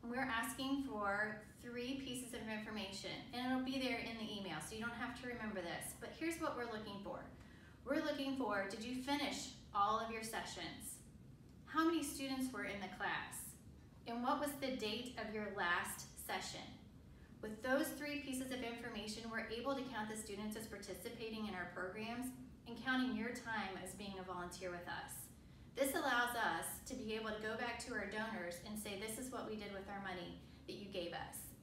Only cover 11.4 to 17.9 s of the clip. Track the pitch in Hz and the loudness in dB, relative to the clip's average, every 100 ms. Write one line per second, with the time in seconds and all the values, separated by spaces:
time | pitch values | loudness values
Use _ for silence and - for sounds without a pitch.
11.4 | - - - 302 330 339 277 - 269 262 | -16 -16 -2 6 8 8 4 0 0 2
12.4 | 262 214 196 202 190 - 185 165 175 - | 2 2 -2 -2 -4 0 0 0 -2 -6
13.4 | - - - - - - - 233 247 269 | -8 -10 -14 -16 -16 -12 -4 2 6 6
14.4 | 294 269 269 - 214 220 254 - 214 214 | 4 2 0 2 2 0 -2 -4 -2 0
15.4 | 208 196 175 180 - - - - - 190 | 0 2 4 6 4 -4 -8 -10 -2 -2
16.4 | - - - - - - - - - - | -2 -6 -8 -12 -14 -16 -16 -16 -16 -8
17.4 | 214 214 262 269 320 | -6 -2 6 6 6